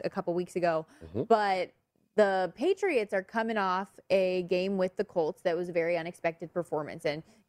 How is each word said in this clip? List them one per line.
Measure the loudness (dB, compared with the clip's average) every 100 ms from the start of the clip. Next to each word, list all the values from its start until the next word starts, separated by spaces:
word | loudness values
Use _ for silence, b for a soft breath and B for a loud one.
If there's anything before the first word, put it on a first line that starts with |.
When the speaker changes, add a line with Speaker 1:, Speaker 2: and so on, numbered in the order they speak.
| -6
Speaker 1:
a |
couple | -4 -2
weeks | -4 -4 -2
ago. | 0 0 -4 B
Speaker 2:
Mm-hmm. | -8 -6
Speaker 1:
But | 2 2 4 0 -2 _ _ _ _ 2
the | 4 4 0 0
Patriots | 0 0 2 0 0
are | -4
coming | -2 -4 -2 0
off | 0 0 -4 -12 _
a | 2 4 0
game | 0 0 0 0
with | -2 -2
the |
Colts | -4 -2 -2 -2
that | -2 -2
was | -2
a |
very | -2 0 -2
unexpected | -4 -4 -6 -4 -6
performance. | -6 -4 -4 -4 -6
And, | -4 -4 -10 b